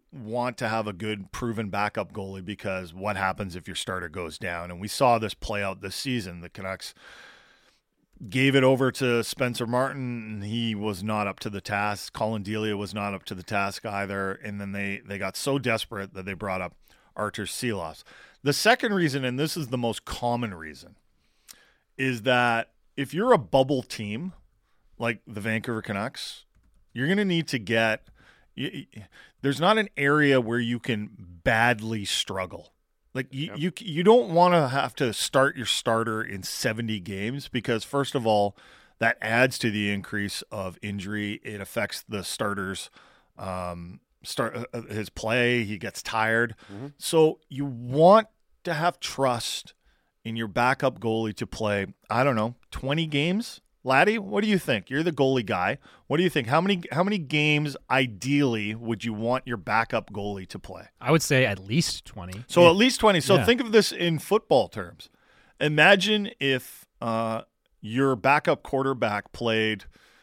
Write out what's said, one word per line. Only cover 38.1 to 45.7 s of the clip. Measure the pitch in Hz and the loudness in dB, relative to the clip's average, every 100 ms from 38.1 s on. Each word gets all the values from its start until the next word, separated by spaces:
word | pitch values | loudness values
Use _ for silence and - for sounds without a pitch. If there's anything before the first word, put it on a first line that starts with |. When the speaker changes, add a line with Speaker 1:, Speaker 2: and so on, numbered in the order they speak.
| 143 | 0
Speaker 1:
of | 113 | 2
all, | 107 101 - - - _ - | 4 2 -2 -16 -20 _ -2
that | 113 120 | 0 0
adds | 110 117 127 - | 0 2 2 2
to | 120 | -2
the | 104 104 | 0 -2
increase | 101 90 107 101 - - | -2 -4 -6 -6 -6 -10
of | 107 95 85 | -8 -8 -8
injury. | 104 101 95 104 104 104 | -8 -8 -6 -6 -6 -6
It | - 104 | -10 -12
affects | 98 - 104 - - | -8 -4 -4 -6 -8
the | 107 | -8
starter's, | 90 - 107 101 95 95 - _ - _ _ - | -6 -4 -4 -4 -4 -6 -10 _ -20 _ _ -14
um, | 95 92 90 87 87 95 _ _ | -8 -6 -8 -10 -12 -18 _ _
start, | - - 117 117 | -10 -4 -4 -6
uh, | 120 | -10
uh, | 120 | -10
his | - 104 101 | -8 -8 -8
play. | - 110 120 120 123 | -6 -2 2 2 2
He | 104 | -2